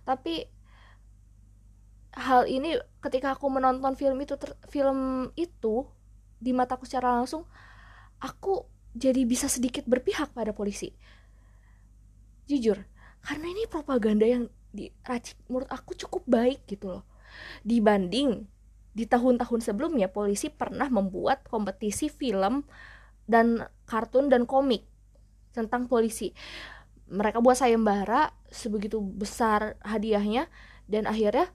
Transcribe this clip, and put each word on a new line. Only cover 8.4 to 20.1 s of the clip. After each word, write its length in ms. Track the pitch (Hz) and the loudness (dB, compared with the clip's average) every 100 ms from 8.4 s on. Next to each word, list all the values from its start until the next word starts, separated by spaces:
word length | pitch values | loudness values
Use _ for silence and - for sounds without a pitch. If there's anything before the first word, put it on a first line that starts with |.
| 381 381 - - - 233 | -2 -2 -4 -18 -18 -2
jadi 320 | 262 254 240 | 2 2 2
bisa 220 | 247 269 | 0 -2
sedikit 320 | 254 247 294 | -2 -2 -2
berpihak 480 | 233 247 - 427 294 | 0 0 0 -4 -4
pada 240 | 247 214 208 | -4 -6 -4
polisi. 400 | 202 196 - - - - - - - - - - - - - - - - - | -6 -6 -10 -14 -20 -20 -20 -20 -20 -20 -20 -20 -20 -20 -20 -20 -20 -14 -4
Jujur, 320 | 285 226 196 - - - - | 0 2 0 -4 -20 -20 -16
karena 260 | - 294 339 | -10 -8 -6
ini 160 | 381 453 | -6 -4
propaganda 560 | 330 294 254 214 214 | -4 -2 0 2 4
yang 240 | 220 247 233 - - | 4 2 -2 -10 -18
diracik 640 | 202 - - - 240 - - - | -14 -14 -14 -8 -8 -10 -18 -8
menurut 180 | 254 277 | -6 -6
aku 240 | 254 - 359 | -10 -12 -14
cukup 260 | - 370 | -8 -6
baik 400 | - 233 247 277 | 2 2 2 -2
gitu 320 | - 202 190 185 | -8 -12 -10 -12
loh. 80 | - - - - - - | -16 -20 -20 -20 -18 -10
Dibanding 880 | 208 233 214 202 180 233 285 214 220 - - - - 208 | 0 4 6 4 2 0 0 0 -6 -20 -20 -20 -12 -6
di 80 | |
tahun-tahun 560 | 226 247 254 240 240 233 | 2 4 4 4 2 -2
sebelumnya 480 | 233 208 330 285 | -2 -2 0 0
polisi 400 | 190 | 0